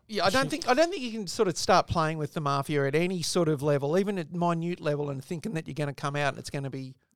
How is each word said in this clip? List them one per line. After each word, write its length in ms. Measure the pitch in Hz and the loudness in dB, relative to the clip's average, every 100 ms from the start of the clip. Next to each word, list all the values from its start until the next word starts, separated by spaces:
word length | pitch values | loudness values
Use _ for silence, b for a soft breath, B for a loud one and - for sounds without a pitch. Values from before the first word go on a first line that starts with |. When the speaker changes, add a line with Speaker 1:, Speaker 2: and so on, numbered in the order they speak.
| - | -8
Speaker 1:
Yeah, 180 | 208 180 | 0 2
I 60 | |
don't 140 | 247 269 | 2 2
Speaker 2:
She 40 | |
Speaker 1:
think, 180 | 294 - | 0 2
I 60 | |
don't 160 | 254 339 | 4 4
think 140 | 370 | 0
you 80 | 247 | -6
can 160 | 220 185 | -6 -4
sort 200 | - 196 | 0 0
of 80 | - | 2
start 280 | - 180 - | 4 4 4
playing 320 | 170 156 160 | 2 0 0
with 160 | 147 | -4
the 80 | - | -2
mafia 460 | 147 139 135 147 139 | -2 0 0 0 2
at 80 | 147 | 2
any 260 | 180 185 | 0 -2
sort 280 | 151 185 160 | -2 2 2
of 120 | 147 | 2
level, 380 | 147 143 139 175 | 2 2 2 2
even 180 | 202 196 | 2 -2
at 160 | 160 | -4
minute 460 | 175 175 165 170 180 | -2 0 0 -2 -2
level, 300 | 160 147 147 | -2 -2 -2
and 120 | 135 | -6
thinking 300 | - 170 - | -8 -8 -6
that 140 | 160 160 | -6 -6
you're 80 | 147 | -4
gonna 180 | 143 | -6
come 220 | 139 143 143 | -4 -4 0
out 140 | 143 | 0
and 100 | 117 | -2
it's 100 | - | -6
gonna 220 | 147 139 | -6 -6
be 240 | 135 131 - _ | -8 -10 -14 _